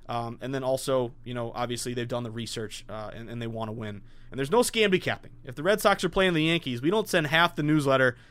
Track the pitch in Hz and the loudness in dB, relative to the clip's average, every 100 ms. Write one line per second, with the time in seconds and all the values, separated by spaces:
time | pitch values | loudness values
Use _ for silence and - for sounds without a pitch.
0 | - 120 117 117 127 135 131 131 - 131 | -6 -6 -6 -8 -6 -4 -2 -2 0 0
1 | 120 - 123 123 117 - 120 120 127 123 | 0 -6 -10 -6 -6 -4 -4 -4 -6 -6
2 | 117 123 117 113 113 - 110 - - 107 | -4 -4 -6 -8 -8 -8 -8 -10 -12 -10
3 | 104 107 110 120 117 113 110 113 107 104 | -10 -12 -10 -8 -8 -6 -6 -6 -8 -10
4 | - - - 127 139 226 240 226 208 185 | -14 -20 -12 -6 0 2 2 4 4 4
5 | 135 107 - - - 127 165 214 214 196 | 0 -4 -8 -18 -14 -4 0 4 4 4
6 | 180 196 190 160 160 165 139 120 143 214 | 2 2 4 4 2 2 0 -2 2 0
7 | 196 180 147 160 170 - 151 156 139 131 | 2 2 4 4 4 2 2 2 4 4
8 | 127 117 - | 4 2 -12